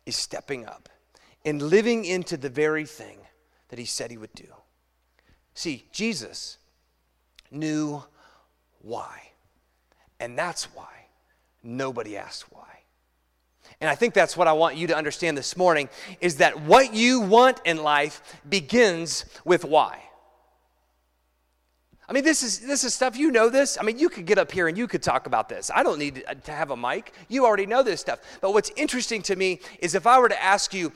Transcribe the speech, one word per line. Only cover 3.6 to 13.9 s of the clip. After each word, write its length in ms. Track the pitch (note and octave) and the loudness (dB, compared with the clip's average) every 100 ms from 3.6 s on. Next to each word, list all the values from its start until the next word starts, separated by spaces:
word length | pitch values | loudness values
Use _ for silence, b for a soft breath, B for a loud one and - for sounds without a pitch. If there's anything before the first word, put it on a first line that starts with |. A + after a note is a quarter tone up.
| _ | _
that 100 | A#2+ | -14
he 60 | |
said 260 | A#2 - A#2+ | -10 -8 -10
he 60 | A#2 | -12
would 160 | G#2+ | -20
do. 200 | - - _ _ _ _ _ _ _ _ _ _ | -20 -20 _ _ _ _ _ _ _ _ _ _
See, 340 | - F3 B2 _ | -12 -8 -10 _
Jesus 680 | - A3+ F3 G2+ - - - _ _ _ _ _ _ _ _ _ | -6 -4 -6 -10 -14 -16 -18 _ _ _ _ _ _ _ _ _
knew 540 | C#3 D#3 D3+ D3+ D3 C3+ b b b b b _ _ | -8 -4 -4 -4 -8 -14 b b b b b _ _
why. 520 | G#2+ E2 D#2 - - _ _ _ _ _ _ _ _ - | -12 -12 -12 -18 -20 _ _ _ _ _ _ _ _ -14
And 180 | A#2+ B2 | -10 -6
that's 260 | F3 - - | -6 -6 -12
why 340 | - - - _ _ _ _ _ _ | -16 -20 -20 _ _ _ _ _ _
nobody 540 | A#2+ B2 C3+ A#2+ G#2+ G#2 | -12 -8 -8 -8 -10 -12
asked 360 | G2+ - - | -14 -18 -20
why. 320 | - - - _ _ _ _ _ _ _ _ b b | -20 -20 -20 _ _ _ _ _ _ _ _ b b
And 100 | D#3 | -2